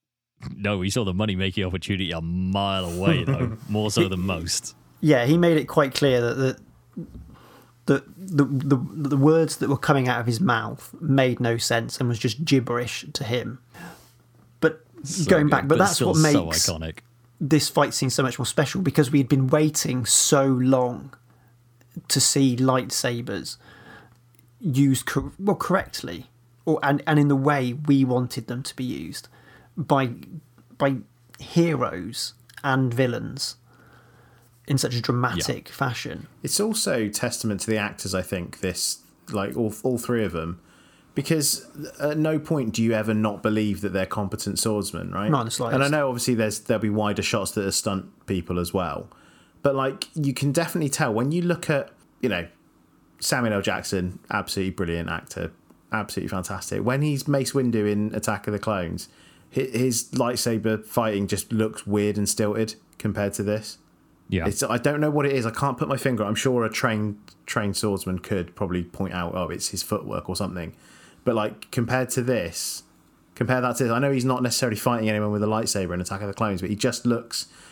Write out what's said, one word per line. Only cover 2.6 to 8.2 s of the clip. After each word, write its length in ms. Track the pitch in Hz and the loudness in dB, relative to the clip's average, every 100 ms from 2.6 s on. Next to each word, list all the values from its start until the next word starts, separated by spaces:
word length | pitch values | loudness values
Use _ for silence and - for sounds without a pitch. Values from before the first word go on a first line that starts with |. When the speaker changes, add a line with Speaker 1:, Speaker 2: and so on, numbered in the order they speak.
| 98 95 87 | 0 -2 -4
Speaker 1:
away, 380 | 87 98 147 | 0 2 2
though, 340 | - 135 123 110 | 2 -2 -2 -6
Speaker 2:
<laughs> 60 | - | -4
Speaker 1:
more 220 | 107 107 | 0 2
so 100 | 113 | 2
Speaker 2:
He 60 | 98 | 2
Speaker 1:
than 120 | 92 | 0
most. 540 | 95 85 82 - - - _ - | -2 -2 -4 -4 -6 -14 _ -2
Speaker 2:
Yeah, 280 | 151 135 123 | 2 4 4
he 100 | 165 | 4
made 200 | 175 156 | 4 4
it 80 | 123 | 2
quite 280 | - 139 | 2 2
clear 280 | - 143 123 | 4 4 4
that, 120 | 120 | 2
that, 240 | 117 131 - - - _ - - - - - - - - _ - | 0 0 -2 -12 -20 _ -14 -14 -14 -18 -20 -20 -20 -20 _ 2
that 180 | 139 - | 2 0
the, 280 | - | -16